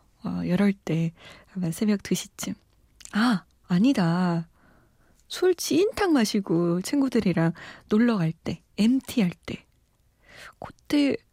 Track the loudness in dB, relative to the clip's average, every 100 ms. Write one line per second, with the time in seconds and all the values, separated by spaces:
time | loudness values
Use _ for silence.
0 | _ _ -10 -6 -2 2 2 0 -2 -2
1 | -2 -4 -16 -20 -14 -6 -6 -2 0 -2
2 | -2 -4 -6 -12 -12 -12 _ _ _ _
3 | -8 -2 0 0 -4 _ -2 2 2 2
4 | 2 2 0 -2 -4 _ _ _ _ _
5 | _ _ _ -2 0 0 0 0 0 0
6 | 2 2 2 0 0 0 0 0 -2 -2
7 | 0 0 0 2 0 -2 -10 -20 -2 2
8 | 2 2 -2 -4 -8 -10 _ 0 2 2
9 | -2 -2 -2 -2 -10 -14 _ _ _ _
10 | _ _ _ -20 -20 -20 -20 -18 -2 0
11 | 2 -2 _